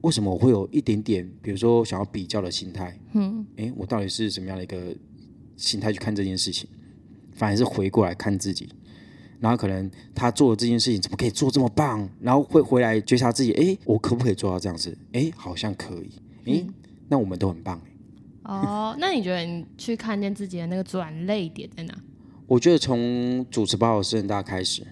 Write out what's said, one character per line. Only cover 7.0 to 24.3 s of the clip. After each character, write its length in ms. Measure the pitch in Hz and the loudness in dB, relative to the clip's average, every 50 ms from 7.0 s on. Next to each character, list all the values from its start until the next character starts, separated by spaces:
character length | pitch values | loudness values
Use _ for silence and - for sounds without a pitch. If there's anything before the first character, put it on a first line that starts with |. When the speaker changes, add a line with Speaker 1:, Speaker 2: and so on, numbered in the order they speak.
| - - - - - - - | -20 -20 -20 -20 -20 -20 -4
Speaker 1:
反 180 | - 113 104 | -2 0 2
而 40 | 101 | 4
是 80 | 107 123 | 2 2
回 280 | 110 - 110 95 98 | 2 2 0 -2 2
过 120 | - 117 101 | 4 4 4
来 120 | 87 90 | 4 0
看 240 | - - 107 101 92 | -4 -2 -2 -2 0
自 120 | - 98 | -2 -4
己， 160 | 90 - 90 - - - - - - - - - - - - - - - | -6 -6 -10 -12 -18 -20 -20 -20 -20 -20 -20 -20 -20 -20 -20 -20 -10 -2
然 120 | 113 110 | 0 0
后 40 | 123 | 2
可 120 | 123 - | 2 0
能 240 | 98 95 95 95 95 - - - - - | -2 -2 -4 -6 -8 -10 -14 -20 -12 -4
他 160 | - 123 120 | 0 0 0
做 180 | 120 - 147 127 | 4 4 4 6
的 100 | 110 104 | 6 4
这 60 | 120 | 4
件 140 | 117 120 117 | 2 2 2
事 120 | - 131 | 2 2
情 80 | 113 95 | 0 0
怎 120 | 95 95 | -2 -4
么 60 | 98 | -4
可 100 | - 127 | -2 -2
以 20 | 117 | -2
做 220 | 107 - 147 131 | 0 2 0 2
这 80 | - 139 | 4 2
么 100 | 131 117 | 2 2
棒， 400 | 104 - 151 139 117 107 101 92 - - | 2 2 2 2 0 -2 -4 -6 -10 -4
然 140 | 110 120 127 | 2 4 4
后 80 | 143 | 4
会 180 | 143 - - 160 | 4 6 4 4
回 220 | 131 - 131 123 | 6 6 4 4
来 180 | 123 113 110 110 | 4 4 2 0
觉 140 | 104 - 127 | 2 2 2
察 160 | 120 127 120 | 4 4 2
自 120 | 117 - 135 | 2 2 0
己 80 | 113 - - | 2 4 4
，“诶， 160 | 156 185 190 - - | 4 2 2 0 0
我 140 | - 110 110 | 0 2 2
可 160 | - - 120 | 2 0 0
不 80 | 120 123 | 2 2
可 80 | 120 | 0
以 20 | 95 | 0
做 160 | - - 98 | 2 0 -2
到 80 | 90 | -2
这 100 | 90 95 | -2 -4
样 80 | 98 85 | -4 -6
子？ 220 | 85 - 87 80 - - - | -6 -8 -8 -8 -14 -16 -6
诶， 200 | - 120 147 160 - | -2 -2 -2 -2 -4
好 200 | - - 90 87 | -8 -12 -10 -8
像 160 | - - 107 98 | -4 -4 -4 -6
可 180 | - - - 92 | -6 -10 -12 -10
以。 120 | 85 87 - - - - - - - - | -12 -12 -14 -18 -20 -20 -20 -20 -12 -2
诶， 200 | 120 139 170 180 | 0 0 0 0
Speaker 2:
嗯。 60 | 175 - - - - - - - | -4 -12 -16 -20 -20 -20 -20 -4
Speaker 1:
那 120 | - 147 135 | 0 0 2
我 40 | 107 | 2
们 120 | 95 90 | 0 0
都 120 | 90 98 98 | 0 0 0
很 120 | 87 82 | 0 -2
棒 160 | - 95 87 | -8 -8 -8
欸。” 60 | 82 - - - - - - - - - - - - - - | -8 -12 -20 -20 -20 -20 -20 -20 -20 -20 -20 -20 -20 -12 -8
Speaker 2:
哦， 460 | 196 196 196 202 208 214 214 220 233 285 | -4 -4 -4 -2 -2 -4 -4 -4 -4 -4
那 120 | 339 392 | -2 -2
你 100 | 370 254 | 0 -2
觉 80 | 190 180 | -2 -2
得 120 | 180 175 | -4 -4
你 220 | 170 170 170 170 - - - | -4 -6 -8 -8 -10 -12 -16
去 180 | - - 240 233 | -10 -6 -6 -4
看 240 | 220 - 220 208 202 | -4 -4 -4 -4 -2
见 140 | 202 196 202 | -2 -4 -4
自 140 | 196 202 | -6 -8
己 100 | 190 185 | -8 -6
的 80 | 175 170 | -6 -6
那 100 | 170 180 | -4 -4
个 80 | 190 185 | -4 -4
转 300 | - - 185 175 156 156 160 175 | -4 -4 -6 -6 -6 -8 -6 -2
捩 240 | 190 214 214 175 160 - | -2 -2 -2 -2 -6 -8
点 160 | - - - - | -12 -14 -14 -14
在 80 | - 165 | -14 -12
哪？ 120 | 160 - - - - - - - - - - - | -12 -12 -14 -18 -20 -20 -20 -20 -20 -20 -20 0
Speaker 1:
我 120 | - 131 120 | 4 4 6
觉 120 | - 170 | 8 8
得 80 | 175 147 | 6 6
从 680 | - 135 127 120 120 120 123 123 123 123 127 127 127 - | 4 2 0 0 0 0 0 0 0 0 -2 -2 -4 -2
主 120 | - 117 104 | 0 0 0
持 140 | 95 117 | 0 2
八 120 | 92 117 117 | 4 4 4
号 120 | 110 104 | 4 2
圣 240 | 95 - 113 110 98 | 2 0 -2 -2 0
大 160 | 98 | 0